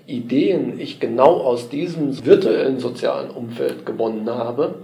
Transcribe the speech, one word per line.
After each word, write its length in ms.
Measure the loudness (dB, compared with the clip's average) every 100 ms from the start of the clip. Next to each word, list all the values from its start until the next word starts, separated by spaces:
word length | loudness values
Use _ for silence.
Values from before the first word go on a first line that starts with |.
| -10
Ideen 760 | -10 -2 2 2 2 -2 -6
ich 200 | -10 -6
genau 420 | -4 6 6 6
aus 280 | 2 0 -2
diesem 560 | -6 -4 -2 -4 -2 6
virtuellen 540 | 6 6 2 2 -2
sozialen 500 | -4 -2 -2 -2 -6
Umfeld 560 | -10 -10 -4 -4 -4 -8
gewonnen 440 | -2 -2 -2 -4
habe. 460 | -4 -4 -2 -2 -4